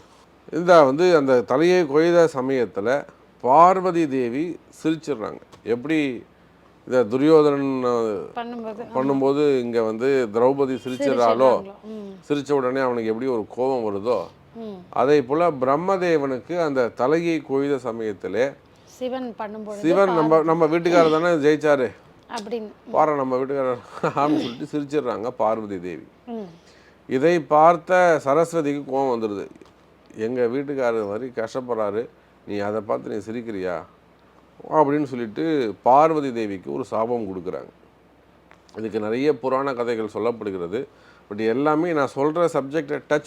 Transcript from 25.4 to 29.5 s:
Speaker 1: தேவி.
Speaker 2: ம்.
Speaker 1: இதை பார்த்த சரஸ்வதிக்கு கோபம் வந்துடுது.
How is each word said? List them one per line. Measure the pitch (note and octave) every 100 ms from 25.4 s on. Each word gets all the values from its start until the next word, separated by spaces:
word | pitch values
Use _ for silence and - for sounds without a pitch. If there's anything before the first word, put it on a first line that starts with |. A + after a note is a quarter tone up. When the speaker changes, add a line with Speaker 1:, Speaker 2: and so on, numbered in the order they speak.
| A2 A2+ G#2 F#2+
Speaker 1:
தேவி. | F2+ D#2+ - _ -
Speaker 2:
ம். | A3+ F#3 E3 _ _ _ _ -
Speaker 1:
இதை | B2+ D#3+ F3
பார்த்த | C3+ D3+ D#3+ E3+ E3 F3+ F3 D3 C3+
சரஸ்வதிக்கு | D3 E3 E3 C#3+ C#3+ C#3
கோபம் | C3+ C3+ A#2
வந்துடுது. | A2 G2 -